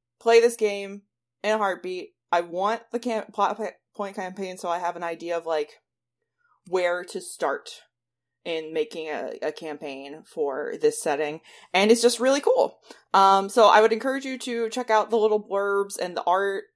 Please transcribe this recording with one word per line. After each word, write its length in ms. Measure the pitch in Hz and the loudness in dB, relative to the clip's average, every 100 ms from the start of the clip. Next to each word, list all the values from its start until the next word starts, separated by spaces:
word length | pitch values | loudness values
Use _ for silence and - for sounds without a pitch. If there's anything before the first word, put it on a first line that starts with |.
| _ _ | _ _
play 220 | 233 233 | 4 6
this 160 | 233 233 | 6 2
game 460 | 208 202 196 202 _ _ _ _ | -2 -2 -10 -14 _ _ _ _
in 80 | 208 | -2
a 60 | 214 | 0
heartbeat. 540 | 196 185 185 180 - _ _ | 0 -2 -8 -10 -12 _ _
I 80 | 175 | 0
want 440 | 175 175 202 226 - | 0 -2 -2 -2 -6
the 60 | 233 | -8
cam-, 260 | 240 220 - | -4 -6 -6
plot 240 | - 202 214 | -2 -2 -2
pa-, 140 | 214 - _ | -8 -10 _
point 220 | - 196 202 | -10 -10 -8
campaign 420 | 185 196 190 185 | -10 -10 -12 -8
so 120 | 175 | -6
I 100 | 175 | -4
have 160 | 175 170 | -4 -6
an 80 | |
idea 320 | 170 165 170 170 | -8 -8 -6 -6
of, 100 | 165 | -4
like, 360 | 156 151 _ _ _ _ _ _ _ _ _ - | -4 -4 _ _ _ _ _ _ _ _ _ -4
where 380 | 185 175 175 | -2 0 -2
to 160 | 180 190 | -6 -12
start 520 | 185 - 151 135 - - _ _ _ _ _ _ 175 | -12 -4 -4 -4 -10 -20 _ _ _ _ _ _ -8
in 260 | 160 156 | -8 -4
making 380 | 160 151 165 156 | -4 -4 -6 -8
a, 240 | 123 123 - | -8 -8 -6
a 100 | 156 | -8
campaign 720 | 151 160 147 151 135 139 151 - | -8 -12 -12 -12 -12 -14 -18 -12
for 500 | 165 143 135 - 135 | -4 -4 -4 -8 0
this 220 | 151 151 | 0 0
setting. 400 | 165 143 151 156 - - - | -2 -2 -4 -6 -16 -20 -2
And 180 | 185 208 | 2 4
it's 100 | 233 | 6
just 200 | 233 - | 4 2
really 180 | 262 277 | 2 2
cool. 400 | - 523 - - - - _ | 2 2 0 -4 -20 -20 _
Um, 360 | 190 196 196 196 | 6 6 6 4
so 180 | 247 208 | 6 8
I 140 | 214 | 8
would 100 | 220 | 6
encourage 320 | 220 262 269 | 2 -2 -4
you 140 | 262 262 | -6 -10
to 320 | 254 233 226 | -6 -4 -4
check 200 | 247 240 | -4 0
out 200 | 214 208 | 2 2
the 80 | 220 | 2
little 280 | 214 214 208 | 2 0 -2
blurbs 540 | 196 202 202 196 - | -4 0 -2 -2 -6
and 160 | 180 170 | -6 -4
the 80 | |
art, 400 | 170 185 196 196 - | 0 0 0 -4 -10